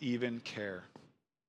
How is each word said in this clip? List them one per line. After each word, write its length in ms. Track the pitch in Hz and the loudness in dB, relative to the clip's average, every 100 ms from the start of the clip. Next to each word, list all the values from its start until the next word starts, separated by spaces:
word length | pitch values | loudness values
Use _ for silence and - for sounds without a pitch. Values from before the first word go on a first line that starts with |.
even 400 | 135 120 123 117 | 2 4 4 0
care?" 440 | - - 104 90 - - - _ _ _ | -4 -4 -2 -4 -8 -18 -20 _ _ _